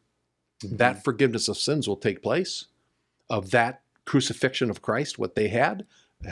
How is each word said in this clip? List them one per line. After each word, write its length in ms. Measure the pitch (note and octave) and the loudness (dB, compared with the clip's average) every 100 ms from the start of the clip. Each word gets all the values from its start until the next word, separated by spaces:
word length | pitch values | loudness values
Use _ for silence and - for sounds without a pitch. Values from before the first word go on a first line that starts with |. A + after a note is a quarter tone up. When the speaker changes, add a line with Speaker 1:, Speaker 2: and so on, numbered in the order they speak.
| _ _ _ _ _ - | _ _ _ _ _ -16
Speaker 1:
Mm-hmm. 100 | G2 A2 | -6 2
Speaker 2:
that 260 | A#2+ - | 2 2
forgiveness 420 | - A2 C3+ A2+ - | -2 2 2 2 -2
of 100 | G2+ | -2
sins 300 | - D3+ G#2+ | -2 0 -2
will 80 | G2 | -2
take 240 | A2 F#2+ | -2 -2
place, 440 | G#2 D3 F#3 - - _ _ _ _ _ - | -2 -2 -2 -6 -12 _ _ _ _ _ -6
of 220 | A2 F#2+ | -4 2
that 280 | A#2+ A#2 C3 _ _ | 2 2 -2 _ _
crucifixion 680 | - C#3+ C3 - C3 - B2 | 0 2 2 0 -2 0 -2
of 120 | F#2+ | -2
Christ, 340 | - A2+ C#3+ - | -2 -2 -2 -4
what 200 | - - | -4 0
they 100 | G#2 | 0
had, 400 | A#2 D3+ G3+ G#3+ _ _ - - | 2 0 0 -10 _ _ -16 -8